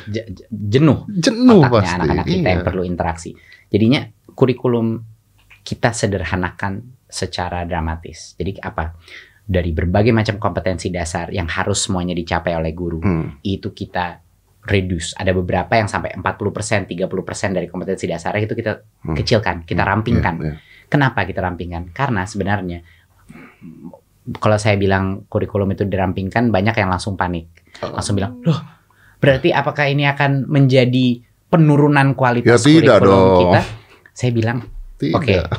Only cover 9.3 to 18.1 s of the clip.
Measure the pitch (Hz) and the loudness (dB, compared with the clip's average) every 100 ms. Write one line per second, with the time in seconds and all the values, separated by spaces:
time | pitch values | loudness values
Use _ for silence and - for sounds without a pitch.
9.3 | _ - 90 85 80 85 92 110 113 110 | _ -2 -2 0 -2 0 2 4 2 0
10.3 | 107 104 87 92 87 101 87 82 90 85 | -2 -4 -4 -4 -4 -6 -6 -6 -6 -6
11.3 | 101 85 87 92 98 - 95 87 87 85 | -6 -6 -4 -2 -2 -2 -2 -2 -4 -4
12.3 | 87 85 82 80 82 87 82 85 82 76 | -4 -2 -2 -4 -4 -6 -4 -2 -2 -4
13.3 | 73 101 95 101 - 92 92 87 82 _ | -8 -6 -6 -8 -10 -8 -6 -6 -8 _
14.3 | _ _ _ - 98 92 87 - - 95 | _ _ _ -2 0 0 -4 -6 -6 -2
15.3 | 92 90 92 87 117 104 95 - - 98 | -2 0 -4 0 0 0 -4 -6 -6 -6
16.3 | 95 104 - 104 107 92 87 92 95 87 | -4 -6 -6 -4 -4 -4 -6 -4 -4 -8
17.3 | 92 104 92 85 90 90 92 90 | -6 -4 -4 -6 -8 -6 -6 -4